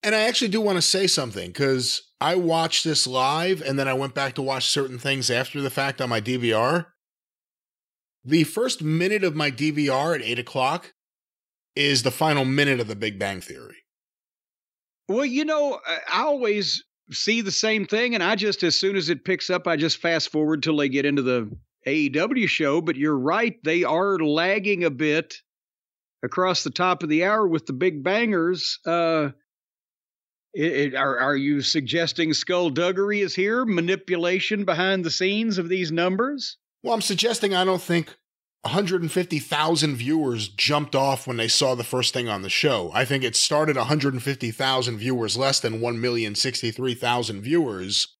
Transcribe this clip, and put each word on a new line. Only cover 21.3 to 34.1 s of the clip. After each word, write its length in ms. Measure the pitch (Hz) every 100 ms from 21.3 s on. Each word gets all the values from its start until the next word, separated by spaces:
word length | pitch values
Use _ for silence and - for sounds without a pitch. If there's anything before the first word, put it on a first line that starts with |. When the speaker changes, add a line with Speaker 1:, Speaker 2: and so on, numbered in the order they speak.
| 123 110 113 _ _ -
Speaker 2:
A 80 |
E 140 | 151 143
W 360 | 139 196 254 196
show, 340 | - 151 147
but 160 | 165 131
you're 220 | 147 147
right, 380 | 127 185 233 165
they 200 | 151 170
are 340 | 160 160 196 190
lagging 680 | 156 151 175 208 196 196
a 60 | 170
bit 460 | 131 151 151 165 - _ _ _ _ _ _ _ _
across 400 | 127 - 185 175
the 80 | 151
top 320 | - 180 175
of 60 | 170
the 160 | 151
hour 240 | 180 214 202
with 180 | 160 -
the 60 |
big 320 | 131 180 151
bangers. 760 | 139 202 233 196 165 180 - - -
Uh, 440 | 170 165 160 147 139 _ _ _ _ _ _ _ _ _ _ _
it, 180 | 196 156
it, 220 | 139 143
are, 240 | 131 139 123
are 180 | 131 143
you 240 | 139 147
suggesting 720 | 131 160 127 151 165 - 165
skullduggery 880 | 151 - 180 175 135 175 185 202 208
is 140 | 190
here? 300 | 170 196 226
Manipulation 1000 | 247 180 170 185 -